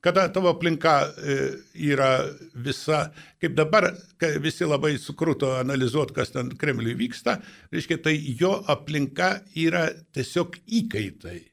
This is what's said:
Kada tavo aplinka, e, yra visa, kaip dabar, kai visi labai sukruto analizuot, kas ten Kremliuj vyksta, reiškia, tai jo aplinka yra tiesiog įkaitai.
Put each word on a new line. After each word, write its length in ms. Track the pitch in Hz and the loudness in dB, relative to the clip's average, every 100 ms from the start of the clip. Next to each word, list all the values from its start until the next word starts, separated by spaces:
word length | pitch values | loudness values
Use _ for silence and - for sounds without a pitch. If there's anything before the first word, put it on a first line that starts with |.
Kada 200 | 170 180 180 | 4 4 4
tavo 220 | - 180 | 2 2
aplinka, 460 | 165 165 160 165 147 135 - | 2 0 2 4 4 4 -4
e, 140 | 151 135 135 135 - - | -4 -2 -2 -4 -14 -4
yra 300 | 151 135 135 131 127 - - | 0 4 4 4 0 -6 -16
visa, 520 | 123 127 139 - 156 135 - - _ | -10 -6 -6 -2 -2 -2 -8 -20 _
kaip 180 | 170 | -4
dabar, 380 | - 151 214 180 - - _ | 0 4 4 2 -2 -18 _
kai 160 | 165 147 | -2 0
visi 280 | 151 - 170 | -2 -2 0
labai 300 | 143 151 139 | 2 2 -2
sukruto 540 | - 139 165 143 135 | -6 -4 0 2 0
analizuot, 560 | 131 127 139 127 135 139 | 0 0 2 2 2 -2
kas 240 | - 120 | -2 -4
ten 160 | - 123 | -4 -6
Kremliuj 460 | 127 147 123 113 123 | -4 -2 0 -2 -2
vyksta, 380 | 123 - - - - - - | -4 -2 -2 -2 -4 -20 -8
reiškia, 320 | 170 - 160 | -6 -2 -2
tai 140 | 156 156 151 | 0 0 -2
jo 220 | 117 175 - | 0 0 0
aplinka 720 | - 139 - 151 135 135 170 - - | 0 -4 -2 -2 -2 0 0 0 -6
yra 340 | - 165 175 160 151 - | 0 2 2 0 -2 -12
tiesiog 500 | - 123 - 170 - - | -6 -4 -2 -4 -6 -2
įkaitai. 720 | 226 226 - 101 - 85 87 - | 0 0 -2 -6 -8 -14 -14 -16